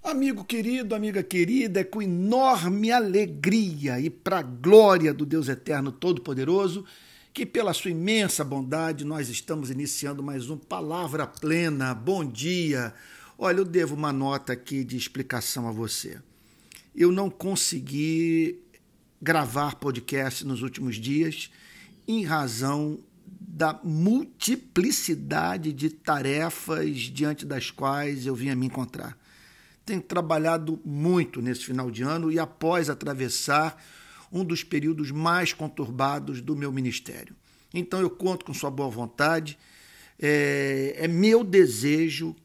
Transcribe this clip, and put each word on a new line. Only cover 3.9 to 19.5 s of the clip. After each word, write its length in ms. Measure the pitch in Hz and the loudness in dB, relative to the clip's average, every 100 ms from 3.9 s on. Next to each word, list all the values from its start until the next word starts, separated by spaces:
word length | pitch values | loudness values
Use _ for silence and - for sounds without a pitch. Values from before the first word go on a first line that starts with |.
| 123 | -2
e 100 | 156 | -2
pra 320 | - - 185 | -4 -2 -2
glória 720 | 131 123 143 214 214 180 156 | -2 -2 10 12 12 8 6
do 140 | 143 147 | 2 0
Deus 220 | 160 135 | 0 0
eterno 420 | - - 147 139 | -4 -2 -2 -2
todo-poderoso 920 | 123 175 156 - 131 135 190 196 180 180 - - - _ | -2 0 0 -2 -2 2 2 2 -2 -10 -20 -20 -20 _
que 100 | - | -8
pela 300 | 233 - 247 | -2 0 0
sua 160 | 220 196 | 0 -2
imensa 540 | 165 180 220 196 - | -2 2 2 2 0
bondade 600 | 143 139 131 156 165 151 | -2 -4 -2 -2 -2 -4
nós 240 | 147 156 127 | -6 -4 -6
estamos 400 | 120 - 156 131 | -6 -6 -6 -4
iniciando 540 | 131 143 - 143 143 | -6 -4 -4 -6 -6
mais 260 | 139 135 120 | -8 -8 -8
um 80 | 151 | -10
Palavra 720 | - 185 156 170 165 156 139 | -8 -8 -6 -6 -4 -4 -6
Plena. 680 | - 156 170 170 143 131 | -6 0 0 0 0 -2
Bom 320 | 117 123 190 | -4 -2 -2
dia! 720 | 147 110 151 180 165 135 120 - - - - - | -2 -6 -2 0 0 0 -2 -8 -20 -20 -20 -4
Olha, 220 | 190 180 | 0 2
eu 60 | |
devo 320 | 190 175 160 147 | 2 2 2 -2
uma 160 | 151 | -2
nota 400 | 135 135 139 139 | -2 -2 -2 -4
aqui 320 | 123 - 139 | -8 -6 -6
de 120 | 131 127 | -4 -6
explicação 680 | - 131 131 123 - - 117 | -6 -8 -6 -4 -4 -4 -4
a 60 | |
você. 500 | 110 113 - - - - _ _ _ _ - _ | -4 -4 -6 -8 -14 -20 _ _ _ _ -20 _
Eu 160 | - 175 | 4 4
não 180 | 185 196 | 4 -2
consegui 1300 | - 185 196 - 143 135 139 156 160 165 165 160 - - - _ _ _ _ | -4 -4 -2 -2 -4 -6 -4 -2 0 2 2 0 -2 -16 -20 _ _ _ _
gravar 540 | 151 165 139 | 0 0 2